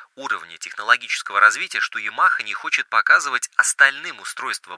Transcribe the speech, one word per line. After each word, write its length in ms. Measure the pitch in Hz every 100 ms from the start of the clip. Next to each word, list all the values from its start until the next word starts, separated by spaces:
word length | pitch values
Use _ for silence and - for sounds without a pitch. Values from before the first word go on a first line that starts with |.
| - -
уровня 420 | 135 101 85 82
технологического 800 | 90 101 107 123 117 - - 101
развития, 400 | 107 120 180 107
что 180 | - 113
Yamaha 480 | 107 113 185 - 107
не 80 |
хочет 340 | 98 156 - 131
показывать 640 | 113 - 160 147 123 - -
остальным 640 | 120 - 139 139 170 120
устройства 560 | 92 - 127 107 -